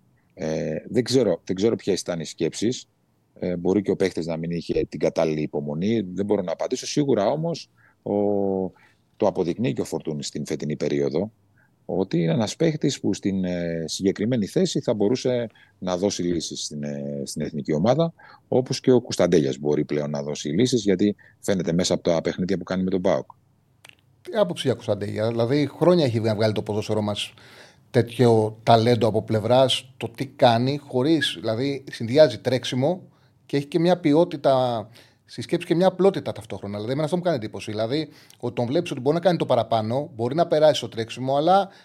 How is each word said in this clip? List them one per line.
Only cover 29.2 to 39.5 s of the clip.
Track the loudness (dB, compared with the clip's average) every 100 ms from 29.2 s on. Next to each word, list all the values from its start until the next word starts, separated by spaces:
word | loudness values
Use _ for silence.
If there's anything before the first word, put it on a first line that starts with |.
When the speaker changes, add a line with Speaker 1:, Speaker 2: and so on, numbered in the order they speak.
Speaker 2:
πλευράς, | 0 -2 4 4 4 2 -6 -10
το | -10
τι | -8 -10
κάνει, | 2 4 6 2 -2
χωρίς, | -4 -2 2 2 0 -4
δηλαδή, | -4 -2 -2 -4 -10
συνδυάζει | -8 2 6 6 4
τρέξιμο | -2 -2 -2 0 0 -2 -8 _ _ _ -4
και | -4
έχει | 0
και | 2
μια | 2 4
ποιότητα | 4 4 4 2 2 4 2 -2 -6 -14 -20 _ _
στη | -14
σκέψη | -4 -4 0
και | 2
μια | 4
απλότητα | 4 4 2 -4
ταυτόχρονα. | -8 -10 -10 -8
Δηλαδή, | -6 -4
εμένα | -2 -2
αυτό | -2
μου |
κάνει | 0 -2
εντύπωση. | -4 -10 -8
Δηλαδή, | -4 -2 -2 -4 -12 -20 _
ότι | -6 -2
τον | -2
βλέπεις | -2 -2
ότι | -2
μπορεί | 0 2
να |
κάνει | 2 2
το |
παραπάνω, | 2